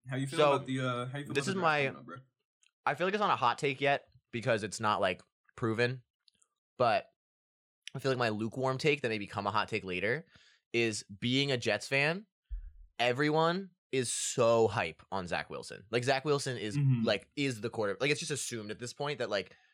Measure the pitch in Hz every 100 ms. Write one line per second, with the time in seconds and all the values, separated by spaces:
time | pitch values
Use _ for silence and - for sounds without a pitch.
0 | 127 131 135 143 151 139 127 131 131 123
1 | 123 143 143 135 143 190 170 151 139 -
2 | 127 85 - _ _ _ _ _ - 143
3 | 180 202 202 135 127 117 147 131 139 139
4 | - _ _ 120 113 113 104 - 110 98
5 | 95 90 - _ _ - 117 110 120 131
6 | - _ _ _ _ _ _ - 123 101
7 | - _ _ _ _ _ _ _ - 139
8 | 135 127 120 107 113 127 131 131 156 143
9 | 123 110 98 107 101 107 101 110 92 90
10 | 98 135 - - _ _ _ 117 117 107
11 | - 101 120 127 143 127 113 104 - 139
12 | 143 175 220 _ - - - - - -
13 | 120 123 151 151 165 175 196 _ _ 131
14 | 123 - - - 117 117 113 104 87 78
15 | - 95 87 85 76 71 - - 95 117
16 | 123 135 151 143 131 123 107 139 139 123
17 | 113 104 - - 139 117 113 113 104 95
18 | 139 147 160 143 - 117 104 104 - -
19 | 143 135 117 104 95 - _